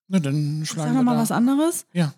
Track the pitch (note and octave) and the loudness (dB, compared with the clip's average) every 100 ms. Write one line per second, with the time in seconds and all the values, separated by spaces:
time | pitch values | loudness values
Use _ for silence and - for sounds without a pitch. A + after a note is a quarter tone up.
0 | - F#3+ C#3 D3 D3 D3+ D#3 D#3+ D3+ B3+ | -4 -2 0 -2 -2 -4 -6 -4 0 2
1 | B3 A#3 A3+ - A#3+ C#4 D#4+ F4 - F3+ | 2 2 0 2 2 2 0 -2 -6 -2
2 | D3+ | -2